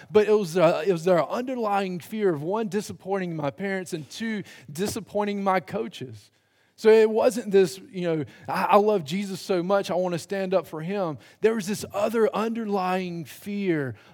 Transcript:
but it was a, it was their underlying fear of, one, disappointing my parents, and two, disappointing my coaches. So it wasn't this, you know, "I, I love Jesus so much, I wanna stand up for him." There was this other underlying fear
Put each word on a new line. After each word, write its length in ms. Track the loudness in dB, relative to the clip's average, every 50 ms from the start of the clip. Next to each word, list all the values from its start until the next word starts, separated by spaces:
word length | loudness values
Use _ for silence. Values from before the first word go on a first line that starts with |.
| -16 2
but 180 | 4 4 6
it 60 | 6 4
was 240 | 2 2 0 2
a, 240 | 4 4 6 4 4 2
it 80 | 0
was 120 | 0 2 2
their 200 | 2 4 4 2 0
underlying 680 | -2 -4 -4 -4 -6 -4 -2 0 0 0 -2 -2 -6 -8
fear 340 | -10 -10 -6 0 0 0 0
of, 80 | 0
one, 280 | -2 -4 -4 -4 -4 -4
disappointing 680 | -4 -6 -6 -6 -12 -14 -6 -6 -4 -4 -4 -4 -4
my 160 | -4 -4 -4
parents, 420 | -4 -4 -6 -4 -4 -4 -6 -6 -8
and 160 | -10 -10 -12
two, 320 | -10 -8 -6 -4 -4 -4 -6 -10 -16 -20 -20 -14
disappointing 720 | -6 -6 -4 -4 -4 -8 -10 -4 -4 -2 -2 -2 -2 -2 0
my 160 | 0 0 0
coaches. 720 | -2 -4 -8 -8 -8 -8 -10 -12 -14 -14 -14 -18 -20 _ _ _ _ _ _ _ _ _ _
So 140 | 2 6 8
it 180 | 8 8 8
wasn't 440 | 6 4 2 2 2 2 0 -4 2
this, 280 | 4 4 4 4 0 -8 -16 -12
you 100 | -8 -4
know, 240 | -2 -2 -2 -2 -4 -6 -10 -14 -8
"I, 160 | -6 -2 -2 2
I 120 | 6 6
love 260 | 6 6 6 2 0 0
Jesus 360 | -2 -4 -4 -4 -6 -8 -10
so 220 | -4 -2 -2 -2
much, 300 | 0 2 0 0 0 0
I 20 | -2
wanna 240 | -2 -2 -2 -4
stand 380 | -6 -6 -6 -6 -4 -2 0 0
up 100 | 0 0
for 160 | -2 -8 -10
him." 380 | -8 -6 -4 -2 -2 -4 -4 -8 -12 -20 _ _
There 120 | 2 2 2
was 140 | 0 -2
this 180 | -4 -6 -6 -6 -6 -4
other 340 | -2 -2 0 2 2 2 2 2
underlying 880 | 0 -2 -2 -4 -6 -4 -2 -2 -2 0 0 -2 -2 -2 -4 -8 -8 -10
fear 680 | -12 -16 -16 -12 -8 -6 -4 -2 0 0 0 -2 -4 -6 -10 -16 -20